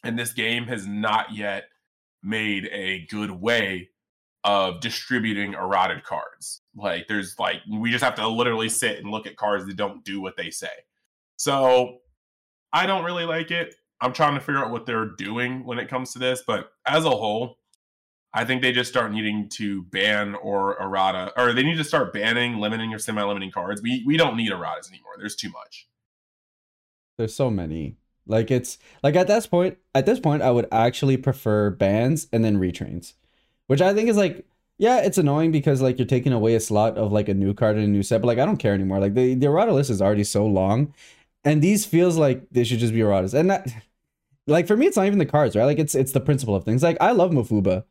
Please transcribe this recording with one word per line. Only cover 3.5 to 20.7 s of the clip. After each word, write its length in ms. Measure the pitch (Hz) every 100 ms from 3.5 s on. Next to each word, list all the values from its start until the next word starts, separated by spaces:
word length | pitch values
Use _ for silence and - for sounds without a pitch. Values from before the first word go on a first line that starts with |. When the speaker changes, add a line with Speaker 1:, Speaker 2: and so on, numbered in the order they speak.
| 117 101 92 92 _ _ _ _ _
Speaker 1:
of 360 | 101 101 95 85
distributing 760 | 113 - - 123 110 101 101
errata 460 | 98 95 98 92 85
cards. 560 | - 78 - _ - - _ -
Like, 320 | 101 87 -
there's, 300 | 107 95 -
like, 180 | 95 85 -
we 200 | 107 117
just 140 | 120
have 100 | 131 123
to 120 | 110
literally 400 | 113 120 113 113
sit 300 | 110 117 101
and 120 | 101
look 160 | 110 104
at 100 | -
cards 300 | 104 101 92
that 100 | 95
don't 280 | 101 90
do 160 | 98 98
what 160 | 92 -
they 140 | 85
say. 220 | - 85 - _ _ _ _ _ -
So, 600 | - 139 131 127 127 - _ _ _ _ _ _ _
I 140 | 160 185
don't 180 | 190
really 200 | 170 175
like 260 | 170 160 165
it. 240 | 170 170 - _ _
I'm 120 | 123
trying 220 | 123 151
to 60 | 143
figure 220 | 139 139
out 80 | 127
what 160 | 117 117
they're 200 | 113 110 87
doing 480 | 98 117 123 127
when 140 | 123 120
it 100 | 110
comes 240 | 127 127
to 60 | 123
this, 240 | 127 127 -
but 260 | 104 - _ -
as 180 | 151
a 60 | 160
whole, 480 | 117 107 110 123 - _ _ _ _ _ _ _
I 100 | 113
think 180 | 117 127
they 100 | 127
just 180 | 123 120
start 220 | 127 113
needing 360 | 104 107 104 101
to 280 | - 104 98
ban 500 | 92 95 104 104 104
or 460 | 101 101 101 98